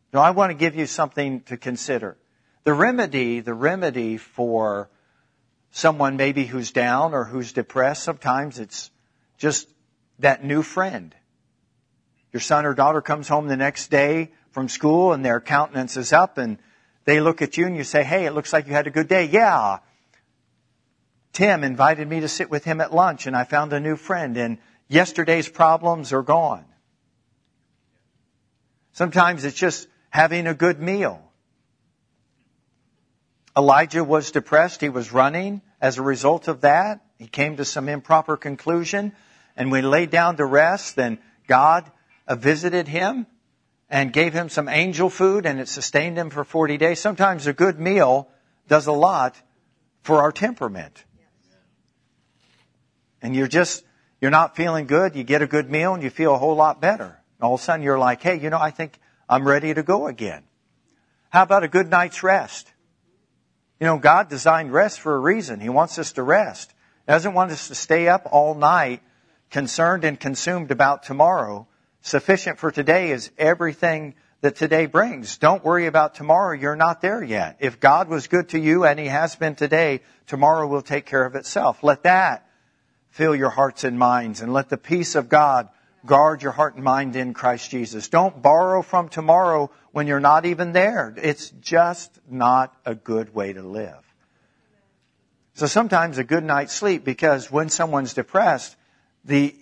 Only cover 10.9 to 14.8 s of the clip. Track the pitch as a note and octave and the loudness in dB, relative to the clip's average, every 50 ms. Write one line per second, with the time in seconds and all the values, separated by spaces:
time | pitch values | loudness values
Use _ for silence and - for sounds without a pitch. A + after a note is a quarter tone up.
10.9 | F3 G2+ F2 D#2 _ _ _ _ _ _ _ _ _ _ _ _ _ _ _ _ | -6 -10 -14 -16 _ _ _ _ _ _ _ _ _ _ _ _ _ _ _ _
11.9 | _ _ _ _ _ _ _ _ - A#2+ - - D#3 D3 D3+ D3 C3 C3+ C#3 D3 | _ _ _ _ _ _ _ _ -10 -6 -2 0 0 2 2 0 2 2 2 2
12.9 | D#3 D3+ - - D3+ D3+ C#3 - D3+ D3+ D3+ C#3+ C3+ C3 C3+ C#3+ C#3+ - - - | 2 0 -2 -4 -6 -4 -4 -2 -2 -2 -2 -2 -2 -2 -2 -2 -4 -6 -6 0
13.9 | D#3 C#3 C#3+ C#3+ D#3+ E3 D#3+ D#3 _ _ _ _ - C3+ C3 B2 - - | 2 2 2 2 0 -2 -4 -8 _ _ _ _ -10 -8 -8 -8 -6 0